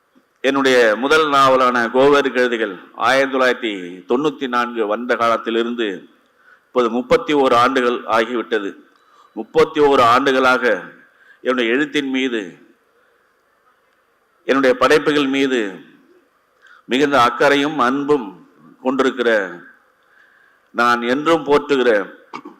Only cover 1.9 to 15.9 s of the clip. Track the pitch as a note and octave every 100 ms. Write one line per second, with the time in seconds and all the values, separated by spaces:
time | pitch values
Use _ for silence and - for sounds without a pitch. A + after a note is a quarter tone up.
1.9 | B2+ C#3 C#3+ C3+ B2 B2 A#2 G#2+ F2 -
2.9 | - A#2 C3+ C3+ C3 B2+ A#2+ A#2 G2+ F2
3.9 | F#2 E2+ B2 D3+ C#3 C3+ B2 A#2+ A#2 G#2
4.9 | A2 B2 A2+ A#2 A2 A2+ A2+ A#2 A#2+ G#2+
5.9 | F2+ - _ _ _ _ _ _ B2+ A#2
6.9 | A#2+ B2+ E3 D#3+ D3 C3 A#2+ B2 C3+ A#2+
7.9 | A#2+ - A2 A2+ A#2+ A2 A2 G2 - _
8.9 | _ _ _ _ G#2+ A2 D#3 D3+ D#3 C#3+
9.9 | C3+ A#2 B2+ C#3 C3 B2+ B2+ A#2+ F#2 E2
10.9 | - _ _ _ _ B2 B2+ A2+ B2+ D3+
11.9 | D3 C#3 C3 C3 A#2 F2+ D#2 _ _ _
12.9 | _ _ _ _ _ _ _ _ _ _
13.9 | _ _ _ _ _ - C3+ C3 B2+ C3
14.9 | D3+ D3+ D3 C3+ C3+ C3+ B2+ G2+ F2+ -